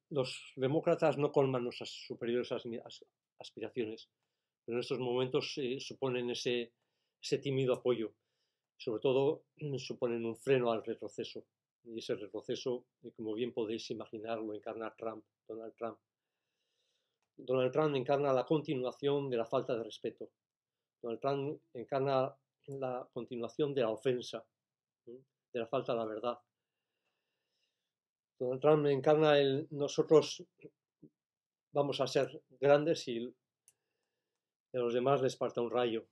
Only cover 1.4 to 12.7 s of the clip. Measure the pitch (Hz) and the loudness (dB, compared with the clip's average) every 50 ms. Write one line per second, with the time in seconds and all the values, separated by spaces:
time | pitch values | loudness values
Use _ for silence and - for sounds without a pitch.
1.4 | 139 135 131 123 120 123 - - 117 - - - - - 123 - 123 117 120 123 | 4 4 2 0 -2 -2 -6 -8 -10 -12 -12 -14 -12 -12 -10 -6 -2 0 0 0
2.4 | 113 - 127 107 - 120 113 - - 117 - - - _ _ _ _ _ _ - | 0 -2 -4 -6 -6 -8 -10 -10 -10 -14 -20 -20 -20 _ _ _ _ _ _ -20
3.4 | - - - 113 104 104 - 120 113 107 110 - - _ _ _ _ _ _ _ | -18 -16 -12 -10 -10 -6 -4 -4 -4 -4 -4 -12 -16 _ _ _ _ _ _ _
4.4 | _ _ _ _ - - 117 123 120 - 139 120 127 123 123 127 131 131 135 147 | _ _ _ _ -8 -6 -4 -4 -2 -2 -4 -2 -2 0 0 0 0 0 0 0
5.4 | 139 - - 156 135 120 131 139 - - 117 - 131 127 123 123 123 120 117 - | -2 -2 -6 -4 -4 -4 -4 -4 -8 -10 -8 -4 -4 -2 -2 -2 -2 -4 -4 -2
6.4 | - 131 120 120 117 - _ _ _ _ _ _ _ _ _ - - - 147 135 | -2 -2 0 -2 -2 -6 _ _ _ _ _ _ _ _ _ -10 -4 -2 -2 -2
7.4 | - 143 135 131 135 123 123 127 - 123 123 110 110 104 - _ _ _ _ _ | -2 -2 0 0 2 2 2 2 2 0 2 2 0 -6 -8 _ _ _ _ _
8.4 | _ _ _ _ _ _ _ - - 127 110 117 - 139 123 135 139 147 156 - | _ _ _ _ _ _ _ -8 -6 -4 -4 0 2 2 4 4 4 2 0 -2
9.4 | _ _ _ - 151 147 135 123 - - 120 - 127 120 117 117 117 113 113 - | _ _ _ -10 -8 -6 -6 -6 -6 -8 -6 -4 -2 -2 -2 -2 -4 -4 -6 -4
10.4 | - 131 139 127 120 117 113 107 - 113 110 - 110 101 - - 110 - - 110 | 2 4 4 4 4 2 2 0 -2 -6 -8 -8 -8 -12 -8 -8 -10 -8 -10 -14
11.4 | - _ _ _ _ _ _ _ - 120 113 113 - - 120 98 104 95 107 104 | -16 _ _ _ _ _ _ _ -18 -12 -12 -10 -6 -4 -6 -6 -6 -10 -10 -10
12.4 | - - 120 - - 131 | -6 -6 -8 -4 -4 -4